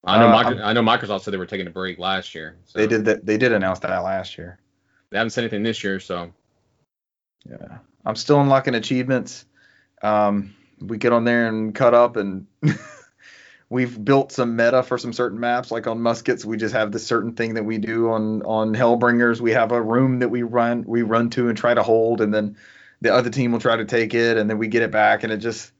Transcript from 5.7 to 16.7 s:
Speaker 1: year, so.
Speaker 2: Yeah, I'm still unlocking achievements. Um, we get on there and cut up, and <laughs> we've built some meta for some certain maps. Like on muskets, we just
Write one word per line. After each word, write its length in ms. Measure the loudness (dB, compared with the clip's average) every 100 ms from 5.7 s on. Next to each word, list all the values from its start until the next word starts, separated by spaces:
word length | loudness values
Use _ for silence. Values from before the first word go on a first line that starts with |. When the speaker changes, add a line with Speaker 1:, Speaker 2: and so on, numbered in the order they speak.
| -2
Speaker 1:
year, 160 | -4 -6
so. 320 | -6 -10 -10 _ _ _ _ _ _ _ _ _ _ _ -20
Speaker 2:
Yeah, 300 | -20 -18 -20 _ _
I'm 120 | -8 -8
still 240 | 2 4
unlocking 340 | 6 2 2
achievements. 680 | -4 -2 -4 0 -2 -2 -16 _ _ _ _ _ _
Um, 520 | 0 2 2 0 -4 -14 _ _
we 160 | -10 -2
get 160 | 2
on 120 | 4
there 220 | 4 2 0
and 280 | -2 -6
cut 200 | 2 4
up, 220 | 6 4 2
and 300 | -4 -6 -12 _
<laughs> 1040 | -2 -2 -8 -20 _ _ -20 -20 -20 _ _
we've 320 | -4 -4 -4
built 280 | 2 2 2
some 240 | -2 -2 2
meta 260 | 4 4
for 160 | 2 -4
some 160 | -4
certain 260 | -4 -4 -2
maps. 300 | -2 -2 -4
Like 160 | -6 -4
on 140 | -2
muskets, 420 | -2 -2 -2 -4
we 140 | -4 -4
just 160 | -2